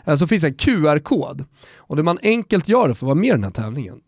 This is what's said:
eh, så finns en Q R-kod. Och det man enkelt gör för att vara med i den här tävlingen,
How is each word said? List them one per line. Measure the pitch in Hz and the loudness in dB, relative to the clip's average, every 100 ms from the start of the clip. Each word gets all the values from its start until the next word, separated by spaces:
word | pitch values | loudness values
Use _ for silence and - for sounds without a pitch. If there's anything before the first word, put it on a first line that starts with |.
| - | -2
eh, | 143 | 0
så | 165 | 2
finns | 214 | 0
en | 156 | 0
Q | 135 - 220 151 | 0 0 2 2
R-kod. | 147 - 226 - 139 139 _ - - | 2 0 -2 -2 -10 -14 _ -20 -20
Och | - 147 | -6 -2
det | |
man | 165 175 | 0 0
enkelt | 208 233 202 196 175 | 0 0 0 -2 2
gör | 247 180 | 2 2
för | |
att | 117 | 0
vara | 131 147 | 0 0
med | 240 | 2
i | |
den | 151 | 0
här | 98 | -2
tävlingen, | 104 110 127 98 - | -6 -8 -8 -12 -14